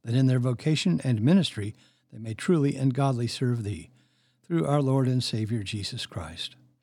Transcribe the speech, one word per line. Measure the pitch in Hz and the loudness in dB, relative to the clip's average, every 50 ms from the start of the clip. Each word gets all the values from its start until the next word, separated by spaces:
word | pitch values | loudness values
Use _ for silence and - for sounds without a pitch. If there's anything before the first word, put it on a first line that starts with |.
| - | -2
that | 117 117 | 0 2
in | 131 131 | 4 4
their | 131 127 127 | 4 4 2
vocation | 120 127 123 - - 156 156 151 - 185 165 - | 2 0 -2 0 0 0 0 2 2 0 0 0
and | - 135 120 107 | 0 0 0 2
ministry | 107 139 180 196 160 - - 110 101 104 - _ _ _ _ _ _ _ | 4 6 6 6 4 2 -4 -6 -8 -8 -10 _ _ _ _ _ _ _
they | - 110 | -18 -14
may | 110 113 | -10 -10
truly | 107 - - - 180 160 139 143 139 | -10 -6 0 2 2 4 4 0 0
and | - 135 135 123 | 0 0 0 2
godly | 135 139 139 131 120 120 | 2 0 0 0 0 -2
serve | 117 - - 131 123 123 117 107 | -4 -2 -2 0 0 0 0 -2
thee, | 101 92 76 76 - _ _ _ _ _ _ _ _ _ _ _ | -6 -6 -8 -10 -16 _ _ _ _ _ _ _ _ _ _ _
through | - 170 165 156 | -4 -2 -2 0
our | 143 143 147 | 2 2 2
Lord | 139 131 131 135 131 127 | 2 2 2 2 2 2
and | 127 127 | 2 0
Savior | 120 - - 110 110 101 120 113 | 0 -2 -2 -2 -2 -2 -2 -4
Jesus | 101 92 - 104 92 - - 110 - | -4 -6 -6 -6 -8 -8 -8 -10 -12
Christ. | - - 98 85 78 82 - - - - _ _ _ _ _ | -10 -10 -10 -10 -10 -10 -12 -12 -12 -14 _ _ _ _ _